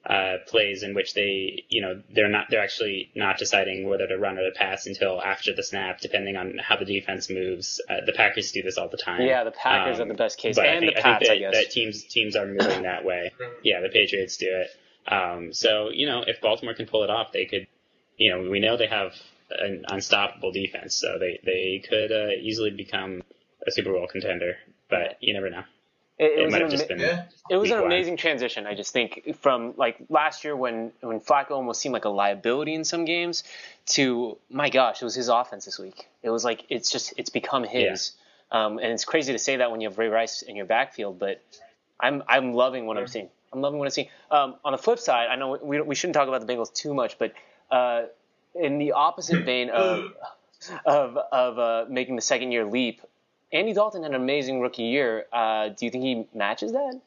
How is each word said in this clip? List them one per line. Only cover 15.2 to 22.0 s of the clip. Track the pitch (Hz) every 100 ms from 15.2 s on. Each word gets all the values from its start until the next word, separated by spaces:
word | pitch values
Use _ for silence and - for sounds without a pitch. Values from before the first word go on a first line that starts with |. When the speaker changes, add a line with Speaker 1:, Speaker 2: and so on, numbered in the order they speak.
| 90 87 85
Speaker 1:
so, | 80 117 107 107
you | 120 147
know, | 120
if | - -
Baltimore | 110 113 117
can | 113 110
pull | 110
it | 101
off, | 110 110
they | 98 92
could, | 98 98 _ _ _ _ -
you | 107
know, | 90 92
we | 98
know | 107 113
they | 107
have | 107 95 - - _ _
an | - 101 92 -
unstoppable | 98 - 104 101 - 95
defense, | 98 98 - -
so | - - 87
they, | 92 -
they | 95 92 95 95 -
could, | 110